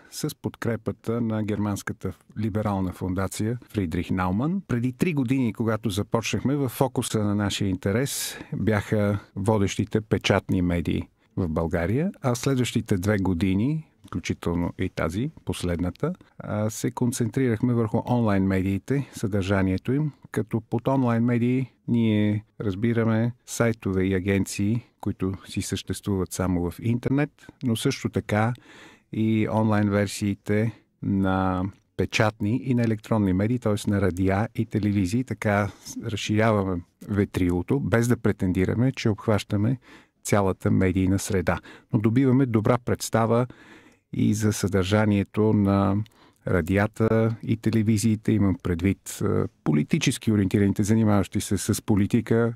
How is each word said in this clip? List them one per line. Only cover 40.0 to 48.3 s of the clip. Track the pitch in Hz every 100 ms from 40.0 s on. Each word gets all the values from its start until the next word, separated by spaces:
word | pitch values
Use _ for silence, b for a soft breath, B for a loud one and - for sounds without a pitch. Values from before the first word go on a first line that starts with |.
| B _
цялата | - 107 95 - 107
медийна | 107 95 92 92 98
среда. | - 98 87 87 B B B
Но | 117
добиваме | 110 117 139 123 131
добра | 110 101 123
представа | - - - 113 113 117 123 B B B B B _
и | - 113
за | 107 110
съдържанието | 101 98 98 92 107 107 101 95 - 107
на | 104 98 98 98 101 107 b b b -
радиата | 92 78 98 107 - 110 113 113 113
и | - 113
телевизиите, | 113 110 107 107 113 107 -